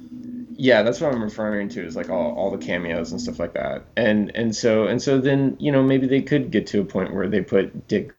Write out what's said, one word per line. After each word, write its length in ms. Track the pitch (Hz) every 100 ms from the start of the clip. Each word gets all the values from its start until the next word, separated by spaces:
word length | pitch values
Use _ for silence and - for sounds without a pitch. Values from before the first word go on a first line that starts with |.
| - - - - -
Yeah, 300 | - 127 113
that's 180 | 107 127
what 120 | 160
I'm 100 | 123
referring 460 | 107 104 107 104 101
to, 140 | -
is, 120 | 87 82
like, 140 | 87
all, 220 | 92 80
all 160 | 80 95
the 140 | 95
cameos 480 | - 87 87 85 82
and 80 | 82
stuff 180 | - 80
like 160 | 85
that. 300 | - 69 69 - -
And, 340 | 107 107 101
and 200 | - 117
so, 320 | 107 120 110 104
and 160 | 120
so 160 | 147 135
then, 380 | 131 139 135 -
you 140 | 147
know, 100 | 139
maybe 240 | 131 135 131
they 160 | 135
could 280 | 131 147 127
get 160 | 104 95
to 120 | 104
a 40 |
point 300 | 95 101 92
where 140 | 95 95
they 120 | 107
put 480 | 92 101 95 - -
Dick 260 | 107 -